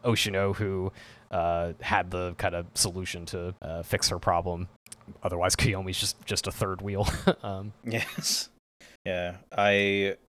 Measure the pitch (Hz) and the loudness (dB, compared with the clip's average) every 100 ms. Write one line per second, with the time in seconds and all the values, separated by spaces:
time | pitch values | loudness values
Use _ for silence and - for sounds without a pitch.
0 | 123 110 107 95 98 98 104 95 92 - | 2 2 2 2 0 0 0 0 -4 -6
1 | - - - 92 85 85 85 82 - 107 | -18 -20 -6 -2 0 0 -2 -4 0 0
2 | 90 90 90 87 95 87 85 - 104 90 | 2 -2 -4 -2 -2 -2 -4 0 0 0
3 | 92 87 85 92 90 92 - 82 85 95 | -6 -6 -8 -6 -6 -6 -8 -8 -2 0
4 | - 90 - 87 87 87 90 - - - | 0 0 2 4 2 -2 -4 -10 -20 -20
5 | - - 92 87 90 - 127 95 95 92 | -20 -6 -4 2 2 4 2 2 -2 -2
6 | 107 - - 101 - - 101 92 101 98 | -2 -4 -4 -2 -2 -2 -2 -2 -2 0
7 | 104 - - - 107 95 104 - 117 113 | 0 2 0 0 -2 -6 -8 -10 -6 -4
8 | - - - - - _ _ _ - - | -4 -4 -2 -2 -4 _ _ _ -20 -12
9 | - 90 87 87 - - 104 101 101 98 | -6 -4 -4 -8 -6 2 6 6 6 4
10 | 98 95 _ | 2 -2 _